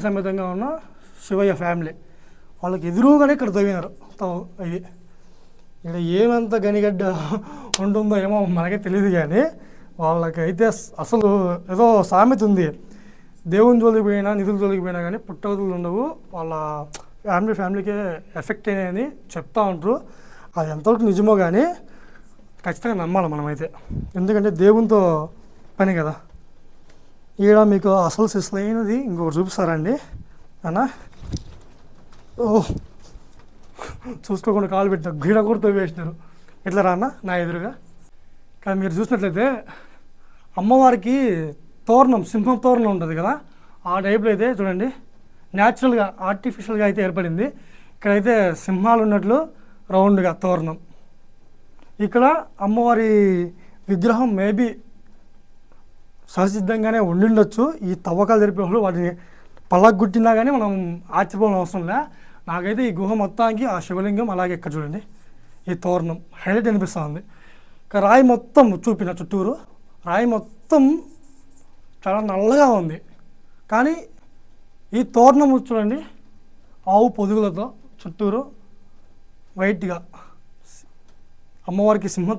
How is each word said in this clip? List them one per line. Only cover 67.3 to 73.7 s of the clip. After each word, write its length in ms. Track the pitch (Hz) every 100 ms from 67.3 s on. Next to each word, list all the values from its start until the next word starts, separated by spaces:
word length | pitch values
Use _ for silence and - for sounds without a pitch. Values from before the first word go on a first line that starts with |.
| - - - - - -
ఇక 160 | 202 196
రాయి 180 | 247 262
మొత్తం 340 | 240 240 294 240 180 -
చూపిన 280 | 220 185 175
చుట్టూరు, 340 | 180 202 190 285 - - - - 170
రాయి 180 | 180 240 220
మొత్తం 480 | 220 - - 311 269 330 - - - - - - - - - -
చాలా 160 | 196 202 214
నల్లగా 360 | 190 214 277 277 214
ఉంది, 180 | 165 156 - - - - - - -